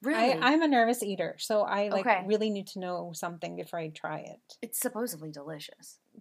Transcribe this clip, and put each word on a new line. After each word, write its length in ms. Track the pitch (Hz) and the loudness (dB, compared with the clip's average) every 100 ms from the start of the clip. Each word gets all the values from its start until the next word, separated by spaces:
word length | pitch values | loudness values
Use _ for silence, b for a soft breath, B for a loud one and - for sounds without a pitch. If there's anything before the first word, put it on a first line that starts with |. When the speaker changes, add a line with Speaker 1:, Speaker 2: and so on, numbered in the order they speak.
Speaker 1:
Really? 320 | 233 220 240 | -2 4 4
Speaker 2:
I, 220 | 254 247 | 6 4
I'm 80 | 311 | 6
a 40 | 311 | 6
nervous 360 | 254 226 247 | 6 4 2
eater, 340 | 202 185 165 - | -2 -2 -4 -4
so 220 | - 214 | 0 2
I, 280 | 202 196 208 | 2 0 0
like, 160 | 196 240 | 2 4
Speaker 1:
Okay. 180 | 196 190 | 2 2
Speaker 2:
really 220 | 214 220 | 0 0
need 180 | 202 196 | -4 -6
to 100 | 190 | -8
know 340 | 180 175 175 | -6 -6 -8
something 420 | 165 175 170 170 | -8 -8 -8 -10
before 240 | 175 175 170 | -10 -8 -6
I 100 | 160 | -8
try 300 | 156 165 156 | -8 -8 -8
it. 360 | - - - - | -10 -18 -20 -14
Speaker 1:
It's 160 | 226 - | -10 -6
supposedly 500 | 247 214 240 156 156 | -4 -4 -6 -8 -12
delicious. 680 | 147 143 151 151 - - - _ - | -12 -12 -12 -14 -18 -20 -20 _ -12